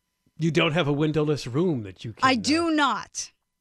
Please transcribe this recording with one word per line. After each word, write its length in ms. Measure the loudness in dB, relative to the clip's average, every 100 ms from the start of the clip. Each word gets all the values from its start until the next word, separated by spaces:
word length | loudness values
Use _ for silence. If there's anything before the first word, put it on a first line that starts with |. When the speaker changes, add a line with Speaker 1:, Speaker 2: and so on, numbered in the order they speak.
| _ _ _ -4
Speaker 1:
You 120 | 0
don't 220 | 2 2
have 160 | 2 0
a 40 |
windowless 540 | 0 0 0 0 -2 -2
room 360 | -2 0 -2
that 200 | -6 -12
you 80 | -14
can, 160 | 0 2
Speaker 2:
I 60 |
do 340 | 2 2 0 0
Speaker 1:
uh, 20 |
Speaker 2:
not. 600 | 0 0 -2 -8 -12 -14 _ _ _